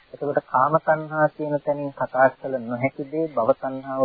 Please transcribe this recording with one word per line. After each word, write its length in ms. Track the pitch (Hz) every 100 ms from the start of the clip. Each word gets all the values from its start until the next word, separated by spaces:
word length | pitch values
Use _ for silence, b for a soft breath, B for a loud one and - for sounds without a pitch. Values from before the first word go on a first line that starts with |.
| _
එතකොට 300 | - 143 147
කාම 300 | - 127 139 160
තණ්හා 520 | - 156 156 156 151
කියන 240 | - 151 147
තැනින් 340 | - 147 143
කතා 340 | - 127 127 131
කළ 260 | - 139 131
නොහැකි 440 | 113 120 131 - 139
දේ 200 | 156 160
භව 220 | 131 113
තණ්හාව 480 | 135 135 135 135 135